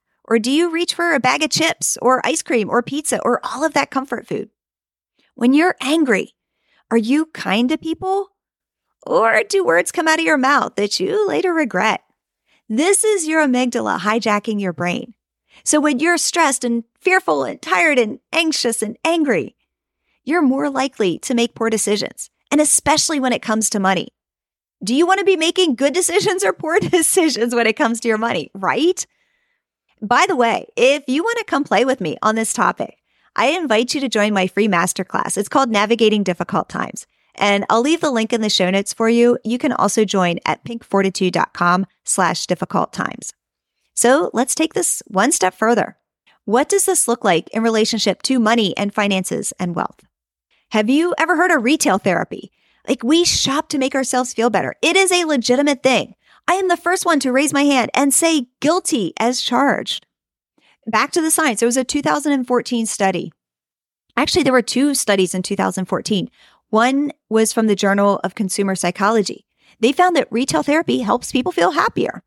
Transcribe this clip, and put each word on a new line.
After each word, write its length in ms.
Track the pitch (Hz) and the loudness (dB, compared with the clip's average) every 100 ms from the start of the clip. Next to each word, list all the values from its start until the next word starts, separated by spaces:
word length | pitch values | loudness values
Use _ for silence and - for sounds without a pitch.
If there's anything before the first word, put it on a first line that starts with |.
| _ _ | _ _
Or 140 | - 233 | -2 0
do 120 | 226 | 2
you 200 | 285 349 | 2 2
reach 240 | 320 349 | 0 -4
for 200 | - 339 | -2 0
a 60 | 294 | 2
bag 220 | 254 285 | 2 0
of 80 | 302 | 0
chips 480 | - 320 - - - | 0 -2 -2 -6 -2
or 220 | 240 254 | 0 0
ice 180 | - 311 | 0 -4
cream 260 | - 247 196 | -2 -2 0
or 140 | 233 | -2
pizza 380 | 240 285 294 220 | -2 -6 -4 -2
or 180 | - 247 | -2 -2
all 200 | - 254 | -4 -4
of 100 | 311 | -2
that 160 | 294 - | -2 -2
comfort 360 | 269 277 233 - | -6 -6 -10 -8
food? 240 | - - _ _ _ _ _ _ _ _ | -8 -10 _ _ _ _ _ _ _ _
When 180 | - 240 | -2 2
you're 240 | 285 359 - | 4 2 0
angry, 540 | 262 330 277 190 - _ _ _ _ _ _ | -2 0 2 0 -2 _ _ _ _ _ _
are 60 | 233 | -2
you 300 | 220 285 320 | 2 0 0
kind 420 | - - 202 247 | -6 -2 0 0
to 100 | 311 | -2
people? 520 | 320 320 381 392 392 _ _ _ _ _ _ _ - | -4 -6 -2 -4 -4 _ _ _ _ _ _ _ -2
Or 360 | 175 226 220 - | 2 4 2 2
do 160 | 392 | 0
words 280 | 370 330 349 | 4 2 2
come 160 | - 320 | 0 0
out 100 | 320 | 2
of 60 | |
your 120 | 330 302 | 2 2
mouth 380 | 254 285 - - | 2 2 0 -2
that 240 | 208 - | -2 -2
you 260 | - 427 415 | -2 0 0
later 280 | 294 370 | 0 0
regret? 480 | 330 269 180 - - - _ _ _ _ _ _ | 0 0 0 0 -2 -6 _ _ _ _ _ _
This 360 | 220 339 403 | -2 2 2
is 220 | 427 403 311 | 2 0 0
your 200 | 320 294 | 0 2
amygdala 540 | 247 254 233 214 185 | 2 0 -2 -4 -2
hijacking 600 | 185 226 214 208 214 208 | -2 -2 0 -2 -2 -4
your 120 | 196 | -4
brain. 420 | 165 175 175 - - _ _ _ _ | -4 -4 -4 -8 -18 _ _ _ _
So 160 | - 302 | 0 2
when 180 | 294 254 | 2 0
you're 200 | 330 339 | 0 0
stressed 460 | - 349 311 - | 0 2 2 0
and 200 | 240 233 - _ | -2 -2 -4 _
fearful 440 | 370 381 - 294 | 0 2 2 -2
and 180 | 269 - | -2 -8
tired 360 | - 359 339 269 | -2 2 2 2
and 200 | 220 - _ | 0 -4 _
anxious 500 | 320 320 285 240 220 | -2 -2 -2 -2 -4
and 160 | 214 - | -6 -4
angry, 520 | 330 339 285 190 107 - _ _ _ _ _ _ | -2 0 0 0 -2 -12 _ _ _ _ _ _
you're 180 | - 339 | -4 0
more 260 | 277 269 294 | 2 2 -2
likely 500 | 269 269 - 196 160 | -2 -4 0 -2 -2
to 140 | - | -4
make 200 | 240 240 | -2 -2
poor 160 | - 226 | -2 -2
decisions, 580 | 214 - 202 - - - _ _ | -2 0 -2 -4 -10 -18 _ _
and 100 | 294 | 0
especially 580 | 302 - - 302 - 302 | 2 2 2 0 0 -2
when 140 | 254 | 0
it 80 | 240 | -2
comes 300 | - 220 - | -2 -2 -2
to 100 | 214 | 0
money. 280 | 190 185 - _ _ _ _ _ _ _ | 0 0 -4 _ _ _ _ _ _ _
Do 100 | 196 | -2
you 120 | 262 339 | 0 2
want 140 | 381 | 2
to 40 | |
be 120 | 392 359 | 2 2
making 400 | 320 349 359 240 | 0 0 0 2
good 180 | 277 | 0
decisions 500 | 262 - 349 381 370 | 0 0 0 0 0
or 80 | 381 | -2
poor 260 | 359 311 349 | -2 -2 0
<laughs> 0 | |
decisions 760 | 370 339 320 381 320 214 233 | 2 0 2 2 0 0 -2
when 120 | 240 226 | 0 0
it 100 | 220 | 0
comes 240 | 226 226 | 0 0
to 80 | 233 | -2
your 100 | 220 | -2
money, 320 | 226 180 - | -2 -4 -8
right? 520 | 196 185 139 330 370 - _ _ _ _ _ _ _ _ _ | -6 -2 0 0 0 -8 _ _ _ _ _ _ _ _ _
By 240 | 214 247 370 | 0 2 2
the 80 | 294 | 2
way, 320 | 233 139 - - | 2 0 -6 2
if 280 | 254 285 277 | 2 2 0
you 140 | 269 | -2
want 160 | 440 466 | 0 -4
to 60 | |
come 200 | - 302 | -2 -4
play 200 | 302 190 | 0 2
with 160 | 262 277 | 2 0
me 160 | 165 - | -4 -2
on 120 | - | -2
this 180 | 220 220 | -2 -4
topic, 460 | - 185 - - - _ _ _ | 0 -2 -2 -8 -10 _ _ _
I 140 | - 247 | -2 0
invite 460 | 359 302 214 247 | 0 0 0 0
you 60 | 302 | -4
to 80 | 262 | -2
join 240 | 214 208 | 0 0
my 140 | 202 185 | 0 0
free 220 | - 214 | 0 0
masterclass. 680 | 175 180 - 185 - - - | 2 0 -4 -4 -4 -4 -6
It's 120 | 202 | -2
called 220 | 294 262 | 0 2
Navigating 520 | 208 214 233 220 208 | 0 0 2 2 2
Difficult 460 | 190 175 180 - - | -2 -4 -4 -4 -4
Times, 380 | - - - - _ _ | -6 -8 -10 -20 _ _
and 300 | - 202 202 - | -2 0 2 2
I'll 120 | 226 | 2
leave 200 | 262 330 | 2 0
the 100 | 311 | 0
link 220 | 240 220 | 0 0
in 80 | 233 | -2
the 100 | 214 | 0
show 200 | - 180 | 0 0
notes 220 | 190 202 | 0 -2
for 160 | - 226 | -2 2
you. 300 | 233 240 240 | 4 4 2
You 140 | 214 247 | -2 -2
can 140 | 302 | -2
also 320 | - 196 226 | 0 0 2
join 340 | 214 202 175 170 | 0 2 0 0
at 200 | - 151 | -4 -4
pink 200 | - 233 | -6 -12
fortitude 480 | - 196 190 - 185 | -2 0 0 0 -2
dot 200 | 175 - | 0 -4
com 340 | - 175 180 196 _ | -2 0 0 -2 _
slash 420 | - - 175 180 - | -6 0 0 0 -4
difficult 460 | 180 - - - | -4 -2 -2 -4
times. 400 | - - - - - _ _ _ _ _ | -4 -8 -8 -14 -18 _ _ _ _ _
So 360 | - 240 277 - | 0 2 4 2
let's 220 | 214 254 | -2 -4
take 200 | - 320 | -2 -2
this 280 | - 349 - - | -2 -4 -6 -4
one 260 | 185 240 | 0 0
step 220 | - 370 | 0 -2
further. 440 | - 226 233 - - _ _ _ _ | 0 0 0 -2 -8 _ _ _ _
What 240 | - 233 302 | -2 0 2
does 180 | 403 - | 0 0
this 220 | 359 - | 0 0
look 160 | 240 | 0
like 240 | 208 165 - | 2 0 -2
in 160 | 220 | -2
relationship 580 | 226 226 214 220 - - | 0 0 0 0 -2 -2
to 160 | - 262 | -2 0
money 380 | 214 233 202 - | 2 2 0 -2
and 180 | 202 | -4
finances 580 | - 202 190 185 160 - - | -2 -2 -2 -2 -6 -6 -6
and 160 | 175 | -6
wealth? 260 | 165 - - _ _ _ _ _ _ _ | -4 -6 -8 _ _ _ _ _ _ _
Have 180 | 214 214 | -2 2
you 260 | 277 349 - | 2 2 0
ever 180 | 330 320 | 0 2
heard 140 | 359 | 2
of 140 | 311 | 2
retail 340 | 226 311 - 190 | 2 0 0 0
therapy? 540 | 202 170 - - - _ _ _ - | 0 -2 -4 -10 -16 _ _ _ -6
Like, 140 | 277 | -4
we 220 | 233 330 | 0 2
shop 440 | 349 - - 277 - | 2 0 -2 -4 -4
to 100 | 285 | -4
make 160 | 262 | -2
ourselves 380 | 269 262 254 254 | -2 -2 -2 -4
feel 180 | - 240 | -2 0
better. 240 | 196 139 - | 0 -4 -2
It 140 | 311 370 | 0 2
is 160 | 381 | 2
a 120 | 359 | 2
legitimate 580 | 330 285 220 254 294 285 | 0 -2 0 2 2 0
thing. 320 | 262 233 - - _ _ - | 0 0 -2 -12 _ _ -4
I 80 | |
am 140 | 370 370 | -2 0
the 80 | 339 | -2
first 280 | 339 370 | 0 -2
one 160 | 349 302 | 0 0
to 120 | 262 | 2
raise 200 | 254 294 | 0 0
my 120 | 277 | 2
hand 260 | 285 269 226 | 2 2 0
and 200 | - 277 | 0 0
say, 340 | - 330 311 240 _ | 2 2 0 -2 _
"Guilty 520 | 285 349 - 262 185 - | 0 0 0 -2 -2 -2
as 240 | 226 254 | -2 -2
charged." 640 | - 247 277 - 233 - - _ _ _ _ _ _ _ - | -2 0 2 0 -4 -10 -12 _ _ _ _ _ _ _ -2
Back 240 | 214 277 | 0 0
to 80 | 349 | 0
the 100 | 311 | 0
science. 300 | 320 311 208 | 0 0 0
There 60 | 233 | 0
was 100 | 240 | 0
a 80 | |
two 160 | 254 294 | -2 -2
thousand 320 | 302 302 285 | -2 -2 0
and 140 | 277 247 | -2 0
fourteen 400 | 247 233 233 226 | -2 -2 -4 -4
study. 440 | - 196 180 165 - _ _ _ _ _ _ _ - | 0 0 0 -6 -14 _ _ _ _ _ _ _ -2
Actually, 280 | 302 359 | 2 2
there 100 | 277 | 4
were 80 | 254 | 2
two 320 | - 240 285 | 2 0 0
studies 400 | 277 - 196 185 | 0 0 2 2
in 80 | 185 | -2
two 140 | - 190 | -4 -2
thousand 280 | 190 185 | -2 -2
fourteen. 460 | 185 185 - 202 - _ _ _ _ | -4 -6 -2 -2 -4 _ _ _ _
One 420 | 214 240 269 285 - _ | 2 2 0 -2 -6 _
was 240 | 220 220 | 0 2
from 140 | - 220 | 0 0
the 80 | |
Journal 460 | 202 202 196 202 196 | 2 2 2 2 2
of 100 | 180 | -4
Consumer 400 | - 190 - 196 | -4 -4 -2 -2
Psychology. 680 | 190 175 - 208 226 196 - _ _ _ _ | -2 -4 0 2 2 0 -6 _ _ _ _
They 120 | 226 | 0
found 240 | 285 359 320 | 4 2 2
that 160 | - | 0
retail 300 | 240 269 311 | -2 -2 -2
therapy 380 | - 302 330 254 | 0 0 0 -2
helps 320 | 214 240 - | 0 -2 -2
people 200 | 359 349 | -4 -2
feel 200 | 349 349 | 0 0
happier. 500 | 302 - - - - | 2 -2 -2 -6 -6